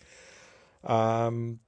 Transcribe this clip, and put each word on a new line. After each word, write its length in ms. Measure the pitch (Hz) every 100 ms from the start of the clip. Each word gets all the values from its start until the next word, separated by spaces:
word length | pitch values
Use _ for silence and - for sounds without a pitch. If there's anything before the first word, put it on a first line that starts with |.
| - - - - - - - _
Em, 720 | - 113 110 113 117 117 117 117